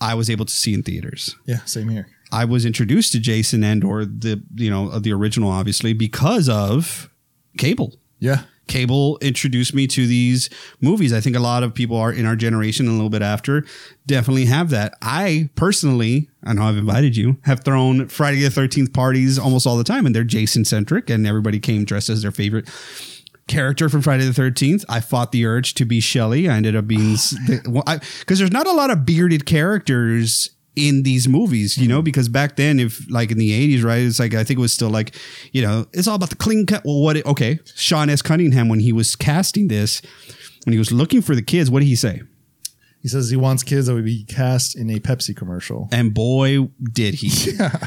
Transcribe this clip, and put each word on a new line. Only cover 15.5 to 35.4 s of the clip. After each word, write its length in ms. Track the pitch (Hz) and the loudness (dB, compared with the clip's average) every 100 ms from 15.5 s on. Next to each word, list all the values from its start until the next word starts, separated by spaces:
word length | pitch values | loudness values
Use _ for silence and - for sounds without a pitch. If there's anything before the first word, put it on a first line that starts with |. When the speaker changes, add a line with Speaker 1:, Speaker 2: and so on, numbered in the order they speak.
| - | 0
Speaker 1:
personally, 760 | 170 202 147 123 113 131 151 _ | 0 2 2 2 2 0 -2 _
I 80 | - | -4
know 100 | 107 | 0
I've 140 | 110 104 | 0 0
invited 400 | 104 110 143 113 | 0 2 2 2
you, 220 | 113 135 | 0 0
have 220 | 147 127 | 0 -2
thrown 420 | - 135 131 131 120 | 0 2 2 2 0
Friday 320 | - 147 139 | -2 0 2
the 80 | 139 | 0
Thirteenth 420 | 139 131 147 127 | 0 0 0 0
parties 460 | - 127 131 131 135 | 0 0 2 2 2
almost 280 | 131 127 131 | 2 2 2
all 100 | 120 | 0
the 80 | |
time, 220 | 117 262 151 | 0 0 2
and 80 | |
they're 80 | 113 | 2
Jason-centric, 880 | 117 117 107 127 104 107 101 190 - | 0 0 0 0 0 0 0 -2 0
and 160 | 113 107 | 0 0
everybody 320 | 107 107 104 | 0 0 -2
came 260 | - 107 | 0 -2
dressed 240 | 104 104 - | 0 -4 -2
as 120 | 107 | -4
their 80 | 104 | -4
favorite 360 | - 104 110 - - - - - - - _ - | -4 -2 -4 -6 -16 -18 -18 -18 -20 -20 _ -6
character 400 | - 135 143 160 | -2 -2 0 0
from 140 | 147 | 2
Friday 220 | 139 131 131 | 2 2 2
the 80 | |
Thirteenth. 500 | 127 131 120 139 196 - | 2 0 2 0 0 -2
I 120 | 117 | -6
fought 320 | - 123 120 | -2 -2 0
the 140 | 123 113 | 0 0
urge 280 | 120 131 | 0 -2
to 100 | - | -2
be 160 | 120 117 | 0 0
Shelly. 480 | 110 131 110 127 180 | 0 0 2 2 2
I 80 | 110 | 2
ended 200 | 110 107 | 2 0
up 100 | 104 | 0
being 280 | 107 107 | 2 2
s-, 160 | 107 - 101 127 | 2 -2 -2 -2
the, 160 | 127 131 | -2 0
well, 140 | 123 143 | -2 -2
I, 120 | 156 - - - | -4 -6 -10 -2
'cause 120 | 190 | 2
there's 140 | 190 | 2
not 140 | 233 349 | 2 2
a 60 | |
lot 180 | 339 277 | 2 2
of 140 | 180 127 | 2 2
bearded 400 | 165 180 156 - | 4 4 2 2
characters 1040 | 160 165 208 - 123 117 117 113 - - _ _ - | 2 2 0 0 2 2 2 0 -2 -4 _ _ -2
in 260 | 147 139 | 2 2
these 240 | 135 127 123 | 2 2 4
movies, 500 | 139 226 117 101 - | 2 2 0 0 0
you 120 | 123 | 2
know, 120 | 120 | 2
because 280 | 156 139 117 | 2 0 0
back 260 | 131 143 | 0 -2
then, 240 | - 147 139 | 0 2 2
if, 260 | 117 - - | 0 -4 -6
like, 220 | 120 113 | -2 0
in 60 | 113 | 0
the 140 | 107 | 2
eighties, 300 | 107 147 131 | 2 2 2
right, 200 | 117 117 | 2 2
it's 180 | 123 110 | 0 0
like, 120 | 117 | 0
I 120 | 110 | 0
think 140 | 110 127 | 0 0
it 20 | |
was 120 | 120 | 0
still 180 | - 113 | 0 0
like, 260 | 110 110 - - - | 0 -2 -8 -20 -20